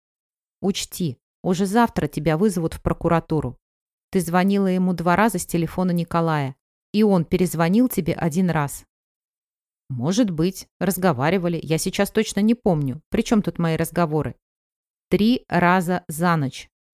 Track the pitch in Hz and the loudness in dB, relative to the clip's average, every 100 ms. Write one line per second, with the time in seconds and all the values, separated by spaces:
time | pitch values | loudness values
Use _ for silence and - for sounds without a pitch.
0 | _ _ _ _ _ - 196 - - - | _ _ _ _ _ -6 -4 -4 -6 -6
1 | 170 120 _ _ 170 175 196 220 233 - | -6 -6 _ _ -2 0 0 2 0 0
2 | 156 - 156 156 214 180 160 - - 165 | -4 -2 -2 2 0 0 -4 -4 -4 -2
3 | 165 165 - 156 127 - _ _ _ _ | 0 0 0 -4 -4 -8 _ _ _ _
4 | _ 190 170 180 190 202 190 185 185 170 | _ -4 0 2 2 2 2 2 0 0
5 | 170 175 220 180 - 175 160 - 185 170 | 0 2 2 0 -4 -2 -2 -2 -2 0
6 | 165 170 165 151 135 - _ _ _ 208 | -2 0 0 0 -2 -8 _ _ _ 2
7 | 214 190 156 180 180 160 165 208 254 - | 4 4 2 0 0 0 2 4 2 0
8 | 160 - 165 151 185 156 143 - - _ | -4 -2 -2 0 0 0 -2 -6 -20 _
9 | _ _ _ _ _ _ _ _ - 123 | _ _ _ _ _ _ _ _ -12 -6
10 | 135 196 220 156 175 - - - 180 185 | -2 0 0 0 -2 -2 -12 -6 -4 0
11 | 185 120 147 190 170 170 - 160 190 - | 0 2 0 0 0 -4 -2 -2 -2 -2
12 | 202 - 214 - 208 240 214 156 139 135 | -2 0 -2 0 2 2 2 0 0 -6
13 | - - - 220 175 - 165 160 165 - | -6 -2 2 2 0 -2 -2 -2 -2 -2
14 | 170 151 131 - _ _ _ _ _ _ | 0 0 -4 -8 _ _ _ _ _ _
15 | - 185 214 254 - 175 175 185 175 180 | -2 2 2 0 -2 0 2 2 0 -4
16 | - 151 175 165 135 - - _ _ | -6 -4 0 0 -2 -6 -18 _ _